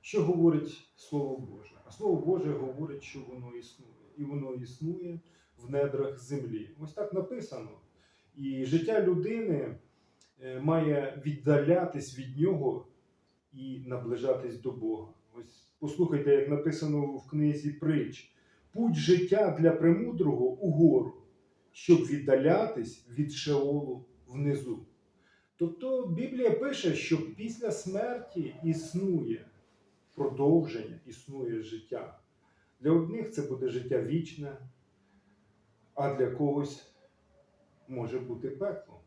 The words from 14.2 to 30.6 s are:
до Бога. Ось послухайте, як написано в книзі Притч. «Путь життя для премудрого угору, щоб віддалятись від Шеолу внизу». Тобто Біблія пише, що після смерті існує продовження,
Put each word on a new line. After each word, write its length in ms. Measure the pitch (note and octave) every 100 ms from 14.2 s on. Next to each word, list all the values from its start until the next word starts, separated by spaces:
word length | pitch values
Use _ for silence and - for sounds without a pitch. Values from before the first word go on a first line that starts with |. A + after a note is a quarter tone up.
| C3 B2 B2 A2+
до 100 | B2+
Бога. 420 | B2 A2 A2 A2 - _
Ось 400 | A#2+ A2+ _ _ _
послухайте, 560 | D3+ D3 F3 D3 C#3+
як 140 | C#3 C#3
написано 520 | D3 D#3 D3 D#3 D3 C#3
в 240 | C3 -
книзі 420 | D3+ D3+ D3 D3
Притч. 640 | C#3+ D#3 D3 A#2+ - - _ _ _ _
«Путь 220 | G#3+ A#3
життя 640 | D#3 D3 F3+ F3+ G#3 G3 C#3+
для 100 | E3
премудрого 760 | - E3 F3+ A#3 E3+ D#3+ A#2+ B2+
угору, 680 | - G3 D3 E3 C3 - - - _ _ _ _
щоб 260 | - - E3+
віддалятись 1080 | - C#3+ C#3 C3 D3 F#3+ A3 - A2 - -
від 240 | A#2+ D3
Шеолу 720 | - D3 C#3+ C#3+ D3 C#3 B2 - _ -
внизу». 580 | B2+ C#3+ C#3 B2 G#2 - _ _ _ _ _ _ _
Тобто 500 | E3+ - C4 C4 G#3+
Біблія 440 | E3 C4 B3+ A#3
пише, 440 | - C#4+ - F3+
що 400 | - - D#3 -
після 360 | - A3+ A3+ A3+
смерті 840 | - F#3 G3 A#3+ A#3+ - F3+ D3+ -
існує 840 | E3 D#3 - F3 G3 E3 A#2 A2+ - _ _ _ _ _ _
продовження, 880 | - C3+ C3+ C#3+ E3